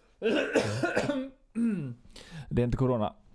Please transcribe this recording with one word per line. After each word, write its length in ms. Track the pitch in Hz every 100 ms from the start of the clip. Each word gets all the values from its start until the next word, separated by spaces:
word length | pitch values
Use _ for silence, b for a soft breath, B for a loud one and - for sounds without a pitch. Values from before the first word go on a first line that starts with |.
| b b
<clears throat> 1700 | 214 277 262 - - - 339 - - 277 269 - _ 220 233 190 139 117 B B B 160 B
Det 120 | 113
är 20 | 123
inte 120 | 120
corona. 360 | 127 120 104 - -